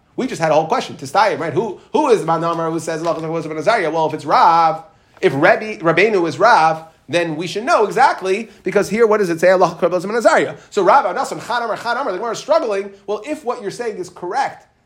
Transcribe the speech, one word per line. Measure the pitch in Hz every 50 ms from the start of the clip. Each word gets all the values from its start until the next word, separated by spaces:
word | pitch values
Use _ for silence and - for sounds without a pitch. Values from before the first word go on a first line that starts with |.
| _ _ -
we | - 233
just | 262 - - 165
had | 156
a | 151
whole | 151 165
question. | 160 233 262 - - 226
Tistayim, | - 143 131 - 190 220 208 160 131
right? | 160 165 127
Who, | 160 226 214 180 - - _ -
who | 254 311 277
is | 226 180
the | 156
Mandamar | 160 165 165 170 170 170 165 165 160
who | 160 165
says | 160 170 165 156 165
halacha | 170 156 160 160
like | 156
Rav | 160 165 147
Elazar | 151
ben | 156
Azariah?" | 156 147 196 226 220 175 156
Well, | 156 165 156 147
if | 147
it's | 147 131
Rav, | 147 185 254 240 180 165 165 165 160 160 - - - _ _ _ _ _ - -
if | 190 135
Rebbe, | 135 156 185 226 - 214 214 208 151 160
Rabbeinu | 165 160 165 196 226 214 185 170 165
is | 139 131
Rav, | 190 233 233 170 160 160 160 - - - _ _ _ -
then | 135 175 170 165 156
we | 147 185
should | 165 165 202 226
know | 302 349 277 214
exactly, | 196 170 202 262 302 - - 185 190 190 214 226 - - _ -
because | 190 170 202 185 -
here, | 190 226 233
what | 214 208 214
does | 202 170
it | 170 160
say? | 170 180
Halacha | 190 185 185 165 160 -
Rav | 190 170 175
Elazar | 180 165 202
ben | 220
Azariah. | 240 214 311 311 294 226 - 160 - - -
So | - 208 185
Rav, | 185 233 277 -
Anasan, | - 175 240 277 - 190 160 160
Chad | - 226 240 233
Amar, | 226 190
Chad | 165 - 226 240
Amar, | 247 285 247 185
the | 180
Gemara | 220 233 208
is | -
struggling. | - - 302 330 302 226 202 196 202 202 - - -
Well, | - 208 214 -
if | 285 302 - -
what | 233 240 233 208
you're | 190
saying | 165 - 240 226 202 180
is | 175 -
correct, | - - - 175 202 247 254 160 - - _ _ _ _ _